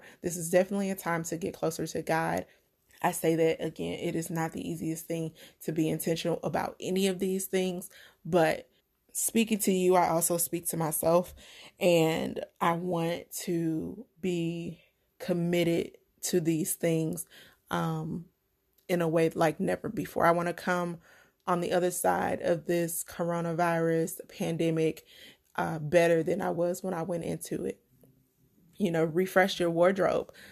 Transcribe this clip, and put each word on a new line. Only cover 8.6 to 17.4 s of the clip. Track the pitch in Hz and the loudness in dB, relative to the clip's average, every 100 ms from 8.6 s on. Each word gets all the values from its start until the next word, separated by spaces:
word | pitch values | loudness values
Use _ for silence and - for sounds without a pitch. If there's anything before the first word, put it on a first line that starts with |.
| - _ _ _ _ | -8 _ _ _ _
speaking | - - 226 226 208 | -6 -2 0 2 0
to | - | 2
you, | 185 180 180 | 4 6 6
I | 170 | 4
also | 165 165 170 | 2 0 0
speak | - 175 - | -2 -4 -4
to | 165 | -2
myself, | 156 - 160 175 180 - - - - - | -2 0 4 4 2 -12 -20 -20 -20 0
and | 175 170 160 160 135 - - - | 4 6 4 2 -4 -6 -10 -2
I | 175 | 0
want | 170 180 170 165 175 - - | 0 -2 -2 -2 -4 -8 -10
to | - 170 165 160 170 214 - _ | -4 -2 0 -2 -4 -10 -16 _
be | 185 175 165 170 170 160 _ _ _ _ | -4 -2 -2 -4 -8 -12 _ _ _ _
committed | - 175 170 175 170 170 - - _ _ | -4 0 2 2 2 2 -2 -10 _ _
to | - 180 | -2 0
these | 160 160 190 | 2 0 0
things, | - 170 160 160 175 - - | -2 0 0 0 -4 -10 -16